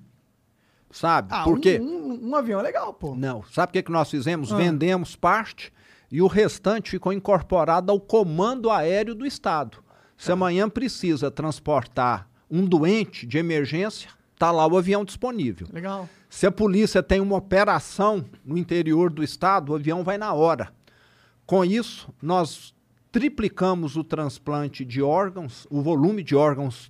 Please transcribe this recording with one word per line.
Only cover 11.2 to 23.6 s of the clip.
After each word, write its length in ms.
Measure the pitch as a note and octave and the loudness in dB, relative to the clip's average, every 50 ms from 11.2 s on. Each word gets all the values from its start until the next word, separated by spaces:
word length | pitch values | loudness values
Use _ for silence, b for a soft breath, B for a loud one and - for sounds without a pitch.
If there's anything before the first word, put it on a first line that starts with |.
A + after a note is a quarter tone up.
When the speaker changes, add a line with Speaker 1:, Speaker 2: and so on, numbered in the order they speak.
| C#3+ C#3 | 0 -4
Speaker 1:
transportar 960 | - - D3 D#3 D3 - - - D3+ C3+ A#2+ - - - B2+ B2 A#2 G2 F#2+ _ _ _ _ - | -4 -4 -4 -4 -4 -6 -2 0 0 0 0 -2 -2 0 0 0 0 -2 -6 _ _ _ _ -4
um 160 | D3+ E3+ G3 | -2 0 2
doente 600 | F#3 F#3 D#3+ D3+ E3+ G#3 A3+ G3+ - - - - | 4 4 4 4 4 2 2 0 -4 -6 -14 -10
de 120 | A#2+ A2+ D3+ | -4 -2 -2
emergência, 720 | E3+ E3+ E3 D3+ C#3+ A#2+ C#3+ E3 G3 G#3+ G#3+ - - - - _ _ _ _ - | 0 0 0 -2 -2 -2 -2 -4 -4 -4 -6 -10 -18 -20 -20 _ _ _ _ 0
tá 140 | E3+ E3 | 2 2
lá 160 | E3+ D#3+ D#3 D#3+ | 4 4 4 4
o 100 | E3+ F#3+ | 4 4
avião 280 | F3+ F#3 G3 G3+ G#3 | 2 2 0 0 0
disponível. 600 | F#3+ - - - B3+ B3 A3 D#3 A#2+ F#2+ - F2 - | -4 -8 -8 -6 -6 -4 -2 -4 -4 -4 -6 -10 -14
Speaker 2:
Legal. 380 | - E3 F3 F#3+ G3 G3 F#3 E3 - _ _ _ | -12 -12 -10 -8 -8 -10 -10 -14 -18 _ _ _
Speaker 1:
Se 180 | - - - G3+ | -6 2 2 2
a 40 | |
polícia 520 | F3+ - G#3+ G#3+ F3+ G3+ A3 G#3 - F#3+ - | 2 4 2 4 4 4 4 4 2 2 2
tem 160 | - F#3+ G3 | 2 2 2
uma 160 | G3 G3 G3 | 2 2 0
operação 880 | F#3+ F#3+ - F#3 F#3+ G#3 G#3 F#3+ D#3 - - - - - G#3+ G#3+ G3 C3+ - - - - | -2 -2 2 2 4 4 4 2 0 -2 -4 -4 0 0 2 2 0 -4 -8 -12 -18 -10
no 120 | B2+ D3+ F3 | -4 -4 -4
interior 520 | F3 E3+ E3+ F3 E3 D#3+ D#3 D#3+ F3+ F3+ | -2 0 0 0 2 2 4 4 4 2
do 120 | D#3 D#3 | 0 -2
estado, 520 | D3+ C#3 - - - F#3 G3 G3 D3+ C#3 D3+ | -4 -4 -4 0 0 2 2 2 2 0 -4
o 20 | |
avião 260 | D#3 D3 D3+ D#3+ F3+ | -2 -2 -2 -2 -2
vai 160 | F3 F3+ G3 G3+ | -2 -2 -4 -4
na 140 | G#3+ G#3+ F3+ | -2 -2 0
hora. 380 | D3 D#3+ E3 D#3+ B2 G#2+ - - _ b b b b b b b b b b b b _ | 2 4 4 2 2 -2 -8 -10 _ b b b b b b b b b b b b _
Com 200 | - F3 F#3+ F#3 | 0 2 4 4
isso, 440 | F3+ G3+ A#3 A3+ - - - - - - - | 4 2 0 -2 -4 -8 -16 -18 -20 -18 -10
nós 520 | - D3+ F3+ F#3 E3+ D3 - - - - _ _ _ _ _ _ _ _ | -4 0 0 0 0 0 -4 -12 -20 -20 _ _ _ _ _ _ _ _
triplicamos 840 | - A#3 A#3+ D4 D4 - A3 F#3+ - - | -2 0 0 0 -2 0 -4 -4 -2 0